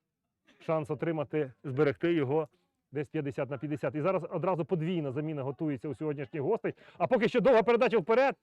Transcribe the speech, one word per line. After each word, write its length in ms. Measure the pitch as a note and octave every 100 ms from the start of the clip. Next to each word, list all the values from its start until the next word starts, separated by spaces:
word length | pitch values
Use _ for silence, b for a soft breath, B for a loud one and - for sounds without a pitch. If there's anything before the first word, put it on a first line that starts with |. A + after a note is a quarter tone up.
| _ _ _ _ _ _
шанс 300 | - D#3+ D3+
отримати, 640 | D3 E3 D#3+ C#3+ D#3 C3+ -
зберегти 500 | D3 B2+ D3 - E3+
його 340 | E3+ C3 D3+ B2 _ _ _ _ C3+
десь 120 | D3
п'ятдесят 420 | D#3+ C#3+ C3 B2+
на 80 | C#3
п'ятдесят. 380 | D3 D3 C#3+ D3
І 60 |
зараз 220 | E3 F#3 E3
одразу 360 | F3+ E3+ E3 D#3+
подвійна 460 | F3 D#3+ F3 C#3+
заміна 320 | C3 D#3 D3
готується 460 | C3 C3 D#3 C3+ D#3
у 60 | A#2+
сьогоднішніх 460 | D#3 C#3+ C#3 D#3+
гостей. 320 | C#3 A3 F3+ - B B
А 100 | F3
поки 200 | A#3+ G#3
що 120 | B3
довга 220 | G#3 A3+
передача 340 | A3+ A#3 B3 A3
вперед. 380 | E3+ A3+ C4+ -